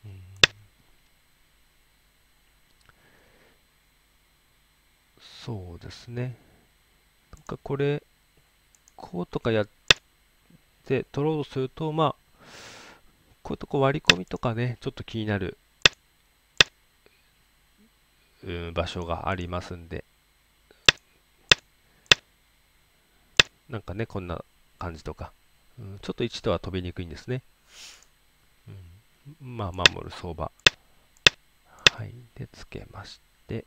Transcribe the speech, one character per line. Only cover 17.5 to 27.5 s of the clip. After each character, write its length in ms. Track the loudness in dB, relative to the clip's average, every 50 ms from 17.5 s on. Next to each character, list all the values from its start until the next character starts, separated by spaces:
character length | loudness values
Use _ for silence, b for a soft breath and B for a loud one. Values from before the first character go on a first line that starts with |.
| _ _ _ _ _ _ -20 _ _ _ _ _ _ _ _ _ _ _ -10
う 80 | -8
ん、 220 | -6 -6 -6 -2 0
場 120 | 0 -2
所 200 | 0 -2 -4 -2
が 240 | -2 -2 -2 0 -2
あ 40 | -2
り 140 | -2 -2 -2
ま 140 | -4 -4
す 120 | -4 -6 -10
ん 140 | -12 -10 -8
で。 160 | -8 -8 -8 _ _ _ _ _ _ _ _ _ _ _ _ _ -20 4 _ 4 4 4 _ _ _ -20 _ _ _ _ 2 2 2 2 _ _ _ _ b b b b b b 2 2 _ _ _ _ _ _ _ _ _ _ _ _ _ _ _ _ _ _ _ _ _ _ _ 4 4 4 _ _ _ -8
な 80 | -8 -8
ん 20 |
か 140 | -6 -6 -4
ね、 100 | -4 -6
こ 160 | -4 -4 -6
ん 60 | -4
な 180 | -4 -6 -6 -6 _ _ _ -20 _ -14 -8
感 180 | -8 -8 -8
じ 60 | -8
と 120 | -10 -10 -10
か。 180 | -10 -12 -14 -14 _ -20 -20 _ _ _ -20 -18 -14
う 20 |
ん、 160 | -12 -12 -12 -10
ち 80 | -8 -8
ょ 20 |
っ 20 | -2
と 100 | -2 -2
一 180 | -4 -4 -2
と 80 | 0 0
は 80 | 0 0
飛 160 | 0 -4 -4
び 80 | -4
に 100 | -4 -4
く 80 | -6 -8
い 60 | -8
ん 20 | -8
で 80 | -10
す 120 | -12 -6 -4
ね。 120 | -6 -6 _ -12